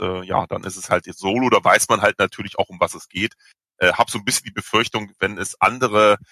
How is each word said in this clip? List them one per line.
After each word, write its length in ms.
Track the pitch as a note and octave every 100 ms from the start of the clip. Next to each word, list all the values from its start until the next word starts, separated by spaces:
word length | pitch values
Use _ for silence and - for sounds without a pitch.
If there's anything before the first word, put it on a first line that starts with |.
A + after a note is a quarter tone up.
äh, 220 | F#2 F#2
ja, 220 | F#2 F#2 F2+
dann 160 | G2
ist 120 | F#2+ F#2
es 140 | -
halt 160 | F2+ -
jetzt 140 | -
Solo, 280 | F#2+ A#2 B2+
da 140 | G#2+
weiß 260 | - G#2 -
man 120 | A2
halt 160 | G#2 -
natürlich 400 | F#2+ - G2 -
auch, 100 | -
um 120 | F2+
was 140 | E2+
es 140 | E2 -
geht. 260 | F#2 G#2+ _ _ _ _ -
Äh, 140 | F2+
hab 180 | - A#2+
so 80 | G#2+
ein 60 |
bisschen 200 | G2+ - A#2+
die 60 |
Befürchtung, 600 | G#2 - A2+ A#2 A2+ G#2 -
wenn 180 | G2 G2
es 220 | G2 -
andere, 580 | G2 B2+ B2 G#2 G#2+ G2+ -